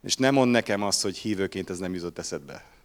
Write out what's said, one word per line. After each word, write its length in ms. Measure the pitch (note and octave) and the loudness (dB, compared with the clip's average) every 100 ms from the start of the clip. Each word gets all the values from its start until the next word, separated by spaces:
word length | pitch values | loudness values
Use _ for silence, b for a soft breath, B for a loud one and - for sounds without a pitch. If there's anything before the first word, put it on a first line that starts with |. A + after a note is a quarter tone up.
És 120 | - - | -4 2
nem 180 | C3+ | 4
mond 180 | C#3 B2+ | 6 6
nekem 320 | A#2+ A2 G2+ | 4 2 0
azt, 180 | G2+ - | 0 0
hogy 160 | G2+ F2+ | -2 -4
hívőként 520 | A2 G2 F#2+ G2 F2+ | -4 -2 -2 -2 -6
ez 100 | F2+ | -6
nem 140 | F#2 | -4
jutott 240 | F#2 F2 E2 | -4 -6 -8
eszedbe. 480 | E2+ D#2+ C#2 - - _ | -8 -8 -10 -18 -18 _